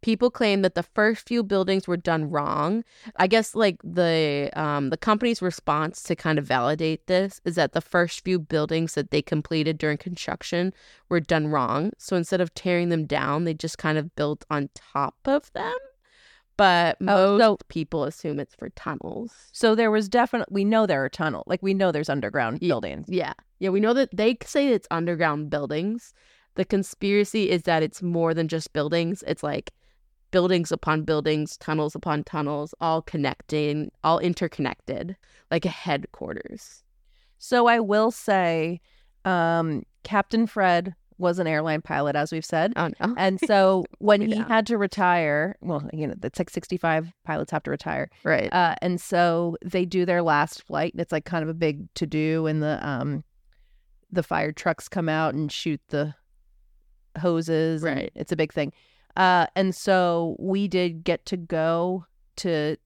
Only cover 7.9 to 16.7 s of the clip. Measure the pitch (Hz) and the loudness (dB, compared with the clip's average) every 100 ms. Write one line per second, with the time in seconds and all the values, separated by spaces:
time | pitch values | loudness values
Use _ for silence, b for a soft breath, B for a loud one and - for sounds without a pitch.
7.9 | 180 170 - - 185 151 160 151 160 165 | 0 0 -2 -2 -2 0 -2 0 0 -2
8.9 | - 143 147 - 156 - 160 151 156 156 | -2 0 -2 0 -4 0 -2 0 0 -2
9.9 | 151 - 175 - - - 175 185 - b | -2 -6 -10 -8 -8 -4 -2 -2 -4 b
10.9 | b b 175 151 165 151 151 123 131 185 | b b -2 2 0 2 0 0 0 -2
11.9 | - - 185 170 185 175 - 180 175 175 | -6 -2 -2 0 0 -2 -2 0 0 2
12.9 | 165 151 143 - 147 170 160 165 - 160 | 0 0 -2 0 0 -2 -4 -8 -4 -2
13.9 | 151 151 - 147 151 - 147 139 - _ | -2 -2 -4 -4 -4 -4 -4 -4 -10 _
14.9 | 139 143 _ - 285 - - 427 494 539 | -4 -4 _ -2 -2 -2 -8 -6 -6 -10
15.9 | _ b b b b b - 196 | _ b b b b b 2 4